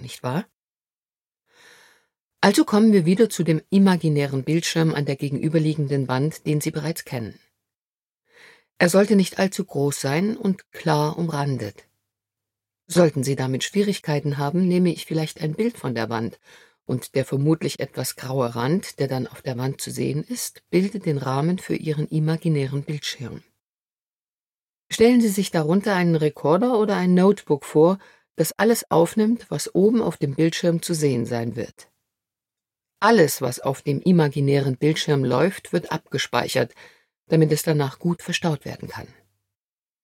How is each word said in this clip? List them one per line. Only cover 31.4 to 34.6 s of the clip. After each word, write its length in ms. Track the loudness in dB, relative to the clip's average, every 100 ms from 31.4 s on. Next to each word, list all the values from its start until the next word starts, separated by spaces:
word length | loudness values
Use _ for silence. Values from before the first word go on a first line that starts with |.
| -4 -6
wird. 340 | -10 -14 -20 _ _ _ _ _ _ _ _ _ _ _
Alles, 420 | 4 6 4 2
was 180 | -4 -4
auf 220 | -4 -4
dem 200 | -4 -2
imaginären 760 | 4 4 4 0 2 2